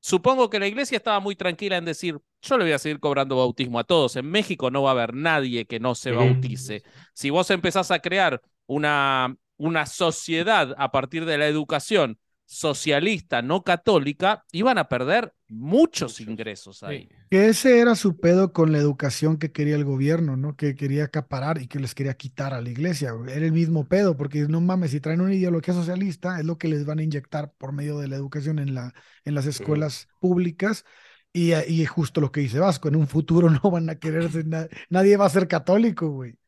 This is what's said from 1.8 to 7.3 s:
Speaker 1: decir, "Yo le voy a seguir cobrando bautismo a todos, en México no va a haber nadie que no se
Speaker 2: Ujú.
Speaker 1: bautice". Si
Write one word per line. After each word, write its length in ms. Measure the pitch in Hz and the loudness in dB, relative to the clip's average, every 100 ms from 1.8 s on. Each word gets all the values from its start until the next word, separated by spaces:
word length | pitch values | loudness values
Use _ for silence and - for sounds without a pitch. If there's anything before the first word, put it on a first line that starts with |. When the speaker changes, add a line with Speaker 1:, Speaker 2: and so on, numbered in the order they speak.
Speaker 1:
decir, 340 | 170 156 180 147 _ _ | -4 -6 -6 -8 _ _
"Yo 160 | - 269 | -2 2
le 60 | |
voy 80 | 175 | 2
a 60 | 143 | 0
seguir 200 | 151 151 | -2 -4
cobrando 360 | 147 139 135 131 | -2 0 0 2
bautismo 420 | 127 117 123 120 | 2 0 -4 -4
a 60 | |
todos, 320 | 117 170 131 135 | 2 4 4 -2
en 100 | 135 | -2
México 400 | 196 208 190 131 | -2 -2 -2 -2
no 120 | 135 | 0
va 80 | 139 | 2
a 20 | |
haber 220 | 127 117 | 2 0
nadie 520 | 123 160 156 131 120 110 | -2 0 0 0 -4 -6
que 120 | 117 | -6
no 160 | 123 | -4
se 160 | 120 131 | -4 -4
Speaker 2:
Ujú. 60 | 120 | 2
Speaker 1:
bautice". 640 | 127 127 127 131 127 107 _ - - | 2 2 -2 -6 -10 -12 _ -20 -20
Si 160 | - 139 | -8 -2